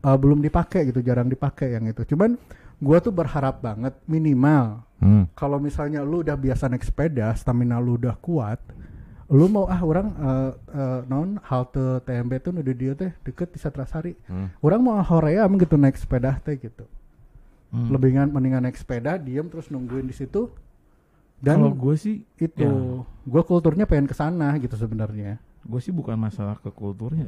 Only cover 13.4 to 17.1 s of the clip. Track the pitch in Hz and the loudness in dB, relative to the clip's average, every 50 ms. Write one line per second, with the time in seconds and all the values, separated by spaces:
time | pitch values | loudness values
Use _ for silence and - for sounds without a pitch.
13.4 | 175 175 - - - 151 - 151 131 - - 160 165 175 180 - - - 90 92 | -8 -8 -8 -8 -8 -8 -8 -6 -8 -6 -8 -8 -8 -8 -12 -14 -14 -10 -8 -6
14.4 | 98 95 - - - 151 190 233 254 247 220 202 175 - 175 160 156 151 160 208 | -6 -8 -6 0 2 2 4 4 4 2 2 0 2 4 4 4 4 4 4 4
15.4 | 226 185 196 190 175 160 160 143 139 135 135 - - - 135 123 120 131 135 131 | 4 4 4 4 4 4 6 6 6 4 4 0 -4 -2 -2 0 0 0 -2 -2
16.4 | - 156 147 127 - 110 _ - 110 - - - - _ | -4 -6 -8 -8 -8 -14 _ -16 -20 -20 -20 -20 -20 _